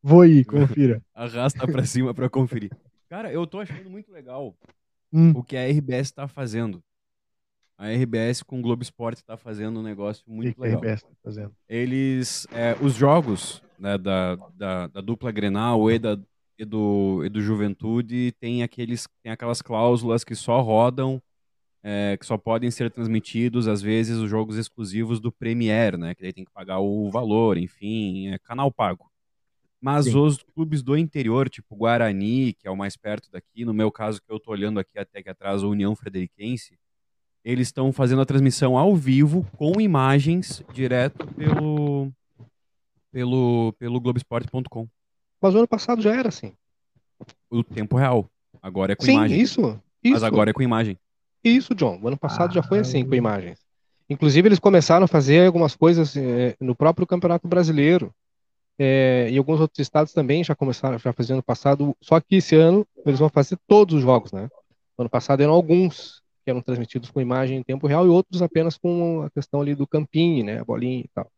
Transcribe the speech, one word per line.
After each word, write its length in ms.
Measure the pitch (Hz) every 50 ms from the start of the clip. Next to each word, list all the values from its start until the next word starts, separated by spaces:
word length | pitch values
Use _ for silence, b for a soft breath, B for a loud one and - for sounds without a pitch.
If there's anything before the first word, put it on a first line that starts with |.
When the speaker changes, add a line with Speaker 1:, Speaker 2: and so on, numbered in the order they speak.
| -
Speaker 1:
Vou 220 | 139 151 175 180
ir, 180 | 165 156 143 127
confira. 560 | - - 143 143 135 113 147 143 127 117 113 -
Speaker 2:
<laughs> 80 | _ _
Arrasta 500 | 110 120 120 113 120 123 139 - - 131
pra 200 | 123 147 131 131
cima 280 | 127 - 123 127 127 -
pra 160 | 127 127 127
conferir. 400 | - 135 131 117 127 113 104 98 - _ _ _ _ _ _ _
Cara, 220 | 170 196 226 185
eu 160 | 131 165 175
tô 120 | 160 - 196
achando 300 | 214 175 143 143 190 190
muito 220 | 185 208 208 _
legal 420 | 196 165 131 127 127 135 143 113 87 _ _ _ _ _ _ _ _ _ _ _ -
Speaker 1:
Hum. 160 | 160 165 165 156
Speaker 2:
o 80 | 123 123
que 120 | _ 135
a 120 | 127 127
R 120 | 127 147 151
B 140 | 147 131 127
S 200 | 123 139 135 _
tá 140 | - 139
fazendo. 540 | 139 _ - 135 117 107 113 117 110 95 87 _ _ _ _ _ _ _ _ _ _ _ _ _ _ _ _ _ _ _
A 100 | _ 98
R 180 | 107 113 123 131
B 120 | 117 113
S 260 | 113 113 120 123 - -
com 160 | _ 135 127
o 20 |
Globo 220 | 120 117 120 120 123
Esporte 400 | - _ _ 117 117 117 - _
tá 140 | _ 113
fazendo 420 | - _ 120 110 104 107 110 113 110
um 40 | 110
negócio 400 | 110 104 98 101 101 107 - _
Speaker 1:
O 20 |
que 60 | _
Speaker 2:
muito 240 | 113 110 117 123 113
Speaker 1:
que 60 | _
a 20 | 127
Speaker 2:
legal. 180 | 117 107 -
Speaker 1:
R 60 | 85
B 60 | 110 107
S 100 | 104 _
tá 80 | _ _ _ _
fazendo? 280 | 113 104 107 104 104 _ _ _ _
Speaker 2:
Eles, 760 | 107 117 123 127 127 135 135 135 131 131 127 - - - - -
é, 240 | - 117 117 117 117 -
os 120 | 143 143 127
jogos, 720 | 107 139 139 151 175 156 123 101 87 - - - - _ _ _ _
né, 180 | 95 98 101
da, 380 | 98 90 98 95 92 92 90 90 90 - - _
da, 320 | - 104 95 92 90 90
da 140 | 80 _ 98
dupla 300 | 95 104 117 - 127 123
Grenal 580 | 107 104 101 101 95 101 110 120 120 113 107 110
e 80 | 113 113
da, 180 | 113 110 107 101 95 _ _ _ _ _ _
e 80 | _ 110
do, 560 | 107 107 110 107 104 101 101 98 98 95 90 76
e 60 | 95
do 120 | 104 107
Juventude 920 | 104 104 110 104 104 104 98 _ - 107 113 120 120 110 120 123 123 123 - _
tem 240 | - 117 120 123 120
aqueles, 440 | 117 _ - 120 113 120 113 - - _ _
tem 100 | _ 117
aquelas 300 | 113 - 123 117 120 120
cláusulas 640 | - - 117 107 113 120 123 120 117 117 117 117 -
que 120 | - 117
só 260 | - - - 117 127
rodam, 600 | 127 110 110 110 117 123 123 131 131 131 135 127 _ _ _ _ _ _ _ _ _ _ _ _ _
é, 340 | 104 104 101 101 101 101
que 80 | 95 -
só 120 | - 117
podem 340 | 104 _ 113 113 117 120 120
ser 180 | 117 - 123 117
transmitidos, 800 | - - 117 110 113 110 - - - 117 117 123 113 123 117
às 140 | 110 104 101
vezes, 360 | 98 104 110 113 117 110 117
os 120 | 113 110 104
jogos 280 | 104 110 110 107 107
exclusivos 600 | 110 110 - _ - 110 95 95 107 113 110 120 113
do 120 | 107 123
Premiere, 680 | - _ 127 113 117 120 117 110 107 113 117 104 92
né, 180 | 87 82 85 90
que 60 | _
daí 120 | 95 92 90
tem 120 | 95 92
que 60 | _
pagar 280 | _ 98 92 95 92 95
o 300 | 98 101 101 107 104 101
valor, 460 | 95 120 127 107 104 113 117 110 95
enfim, 720 | 87 87 90 _ _ 101 104 110 113 107 98 92 95 95 98
é 100 | 95 95
canal 320 | _ _ 117 127 139 139
pago. 400 | 123 - 113 95 87 - _ _ _ _ _ _ _ _ _ _ _ _ _ _ _ _
Mas 240 | - 135 143 147 143
Speaker 1:
Sim. 120 | 127 120
Speaker 2:
os 240 | 139 147 151 143 -
clubes 400 | _ _ _ 160 160 160 151 147
do 140 | 127 123 143
interior, 540 | 151 165 151 _ 151 131 110 110 139 135 131
tipo 260 | - - - _ -
Guarani, 760 | 101 113 113 117 117 117 110 98 95 98 107 120 131 135 123 101
que 120 | _ _
é 60 | 95
o 60 | 95
mais 180 | 98 98 98 -
perto 340 | _ _ 104 104 107 _ _
daqui, 360 | - 90 _ _ _ 113 120
no 80 | 117 110
meu 180 | 107 110 107
caso 300 | - - 110 110 107 101
que 100 | _ _
eu 80 | 110 110
tô 120 | _ -
olhando 280 | 107 98 98 107 107 101
aqui 180 | 95 _ _
até 220 | 101 101 _ _ 101
aqui 100 | 92 95
atrás, 320 | 92 _ 98 98 98 101
o 80 | 98 101
União 240 | 104 104 101 101 107
Frederiquense, 840 | - - 107 95 95 90 87 _ _ 101 117 127 113 - - _ _ _ _ _ _ _ _ _ _ _ _ _ _ _
eles 260 | 117 123 127 127 117
tão 220 | - - 131 135
fazendo 300 | 131 - 135 123 131 135
a 40 | 135
transmissão 520 | - 135 139 135 135 120 - 143 127 127
ao 180 | 127 151 196 208
vivo 500 | 170 139 131 131 135 147 151 151 185 175 - -
com 240 | - 151 151 180 208
imagens 840 | 220 202 165 139 131 135 139 143 135 156 170 180 185 - - - - - -
direto 540 | 127 131 123 123 123 123 139 - - - - -
pelo, 760 | - 151 151 156 - 156 151 151 151 147 147 143 139 139 135 131 _ _ _ _ _ 113 _ _ _ _ _ _ _ _ _ _ _ _ _
pelo, 640 | - 131 127 123 127 131 127 123 120 117 117 113 110
pelo 220 | _ 123 120 120 127
Globoesporte 500 | 120 123 120 120 - _ 120 120 117 -
ponto 200 | - 131 127 -
com. 180 | - 113 113 113 _ _ _ _ _ _ _ _ _ _
Speaker 3:
Mas 120 | - 196 185
o 40 |
ano 100 | 214 233
passado 340 | - - 208 - - 247 226
já 140 | 208 208 220
era 140 | 254 262 220
assim. 240 | 151 - - 101 - _ _ _ _ _ _ _ _ _ _ _ _ _ - - _ _ _ _
Speaker 2:
O 120 | 120 120
tempo 360 | 117 _ - - 110 101 -
real. 280 | 123 139 131 127 113 98 - _ _ _ _ _ -
Agora 320 | - 95 92 95 95 95 101
é 20 |
com 80 | - -
Speaker 3:
Sim, 120 | 127 135
Speaker 2:
imagem. 260 | 139 - - - 175
Speaker 3:
isso, 400 | 240 - - - 202 120 107 107 _ _ _ _
Speaker 2:
Mas 140 | _ 240 277
Speaker 3:
isso. 100 | 113 110
Speaker 2:
agora 260 | 113 110 107 104 107
é 20 | 107
com 80 | -
imagem. 360 | 131 123 117 113 113 107 92 - _ _ _ _ _ _ _ _ _
Speaker 3:
Isso, 320 | 233 233 262 254 - 247
John. 240 | 185 160 117 90 90
O 60 | 104
ano 80 | 120 135
passado 360 | 143 - 143 - - 175 175 180
já 100 | 175 -
foi 140 | - 190
Speaker 1:
Ah, 40 | 208
Speaker 3:
assim, 220 | 214 127 127 131 127
com 100 | 131 131
Speaker 1:
eu 40 |
Speaker 3:
imagens. 420 | 123 117 110 104 98 90 87 85 _ _ _ _ _ _ _ _ _ _ _
Inclusive, 380 | 143 - - 151 135 156 180
eles 120 | 220 202 170
começaram 440 | - 208 190 175 151 - 165 180 190
a 60 | 170
fazer 360 | - 160 139 135 147 170 180
algumas 300 | 185 170 170 170 147 -
coisas, 400 | _ 160 165 175 165 160 139 -
eh, 400 | 143 135 127 120 120 123 123 - _
no 120 | 131 127 120
próprio 320 | - 147 156 170 - 180
Campeonato 400 | - 185 180 175 170 170 170 - 175
Brasileiro. 640 | 175 180 180 160 160 147 139 151 175 180 120 98 _ _ _ _ _ _ _ _ _ _ _ _ _ _
Eh, 480 | 139 135 135 135 131 131 127 127 123 113
e 60 | 123
alguns 220 | 135 135 143 160 151
outros 200 | 160 151 _ -
estados 340 | 143 - _ 151 156 156 _
também 300 | 170 147 123 143 165 170
já 120 | 156 147
começaram, 420 | _ 147 135 120 - - 135 123
já 140 | 113 - 127
faziam 240 | 120 - 120 113 131
ano 80 | 131 -
passado. 520 | - 123 - - 143 139 143 143 143 - _
Só 200 | _ - 160 165
que 160 | - _ 190
esse 180 | 190 - - 160
ano 320 | 156 160 165 180 208 208 _ _ - -
eles 140 | 147 139 131
vão 80 | 151
fazer 300 | 151 _ 147 139 - 185 - _
todos 280 | _ 202 208 208 180 160
os 60 | 147
jogos, 300 | 127 127 131 117 - -
né? 180 | - 95 101 117 _ - _ _ _ _ _ _ _
Ano 120 | - 123 117
passado 320 | - 120 - - 139 135
eram 120 | 143 147 156
alguns 680 | 175 170 156 165 180 185 180 - - - - - _ _ _ _ _ _
que 60 | -
eram 120 | 127 123
transmitidos 480 | - - 127 120 117 - - 123 117 123
com 120 | - 143
imagem 360 | 127 120 127 131 135 127 135
em 60 | 131 123
tempo 240 | - 131 135 147
real 180 | 147 143 160 180
e 40 | 180
outros 320 | 170 180 190 _ 185 180
apenas 360 | 175 170 - 165 160 165 156
com 440 | - - 175 175 175 170 170 165 160
a 80 | 147 151
questão 320 | _ 147 139 _ - 143
ali 140 | 143 143 143
do 100 | 139 143
campinho, 560 | - - 151 156 - - 151 165 170 165 135 110
né? 160 | 101 107 113
A 60 | 117
bolinha 360 | 113 113 117 120 127 127 123
e 80 | 117 - _
tal. 180 | 101 - - _